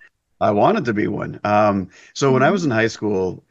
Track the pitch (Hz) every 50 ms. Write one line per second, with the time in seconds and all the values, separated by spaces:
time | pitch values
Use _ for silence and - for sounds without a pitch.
0 | - _ _ _ _ _ _ - 92 107 107 104 117 160 214 226 151 120 107 104
1 | 101 - 101 82 - - - - - 104 104 104 107 104 98 98 92 - - -
2 | - - - - 143 139 131 131 135 156 202 196 170 143 117 110 110 113 - -
3 | 107 104 104 95 92 92 87 - _ _